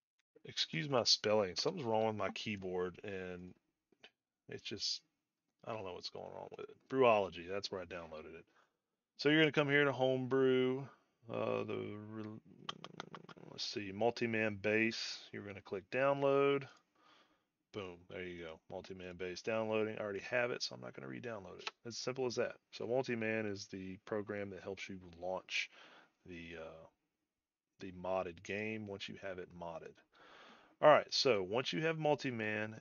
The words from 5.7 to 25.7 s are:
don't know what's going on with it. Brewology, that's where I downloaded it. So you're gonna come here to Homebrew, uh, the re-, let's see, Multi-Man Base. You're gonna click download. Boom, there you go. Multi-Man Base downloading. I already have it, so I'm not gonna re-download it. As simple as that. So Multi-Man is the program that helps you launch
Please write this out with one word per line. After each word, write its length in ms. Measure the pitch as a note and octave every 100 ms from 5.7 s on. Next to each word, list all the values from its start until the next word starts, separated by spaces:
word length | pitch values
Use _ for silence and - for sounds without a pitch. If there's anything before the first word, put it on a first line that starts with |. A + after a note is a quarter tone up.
don't 120 | A2
know 100 | F#2+
what's 160 | F2+ -
going 140 | G2
on 240 | F#2 F#2+ F#2+
with 180 | - -
it. 80 | - -
Brewology, 580 | C3 B2 G#2+ F#2 F2 E2+
that's 220 | G2+ -
where 80 | G2
I 40 |
downloaded 500 | F2 F2+ E2 D#2 D#2+ E2
it. 60 | - _ _ _ _ _ _ -
So 120 | D3
you're 120 | D3+
gonna 120 | D#3
come 180 | D3+ C#3+
here 140 | C#3+
to 80 | C#3+
Homebrew, 880 | B2+ C3 C3 B2+ C3+ C3 B2+ B2+ C3 C3+ - _ _ A2+
uh, 300 | A2+ A2 A2+
the 340 | G#2+ G#2+ G#2 G#2 G#2+
re-, 280 | A2 G#2+ A2 - - - - - - - - - - -
let's 120 | -
see, 280 | - - G2+
Multi-Man 640 | G2 A2+ A#2+ A#2+ A2 A2 G2+
Base. 600 | G#2+ A2 A2+ A2+ - - -
You're 120 | G#2+
gonna 160 | G2+ G2
click 280 | - G2 F#2+
download. 760 | B2+ C#3 C#3 C#3 C#3 C#3 C#3 C3+ - _ _ _ - _ _ _ _ _
Boom, 240 | G#2 F#2+ F2 F2+
there 140 | F#2+
you 200 | F2+ F2
go. 140 | E2 D#2+ -
Multi-Man 460 | F#2+ - F#2 F2+ F2
Base 240 | F2+ F2
downloading. 560 | - A2 A2 A2 G#2+ A2
I 60 |
already 220 | G#2+ G2 -
have 200 | B2 B2
it, 120 | A#2+
so 120 | -
I'm 60 | B2
not 140 | B2
gonna 140 | A#2+ C3+
re-download 520 | B2+ A#2 G#2+ F#2 F2+
it. 100 | - - A#2+
As 100 | A2
simple 300 | - B2+ B2+
as 80 |
that. 220 | A#2 G#2 - _
So 140 | - A2
Multi-Man 600 | B2+ B2+ A#2 A2 A2 G#2+
is 200 | G2 -
the 300 | G2 F#2+ F#2+
program 460 | - G#2+ G#2 G#2 G2+
that 120 | F2+
helps 260 | G2+ G2 -
you 100 | F#2+ F2+ E2
launch 480 | F2+ F#2 - - -